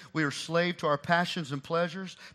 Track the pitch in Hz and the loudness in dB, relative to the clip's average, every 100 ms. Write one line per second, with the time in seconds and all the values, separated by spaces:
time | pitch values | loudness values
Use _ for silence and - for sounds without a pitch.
0 | - 160 147 - - 165 175 175 156 143 | -6 0 0 -2 0 2 2 2 2 0
1 | - 170 175 185 143 139 - 165 175 180 | 4 2 2 -2 -4 -6 -2 0 0 -2
2 | 185 - - | -10 -12 -18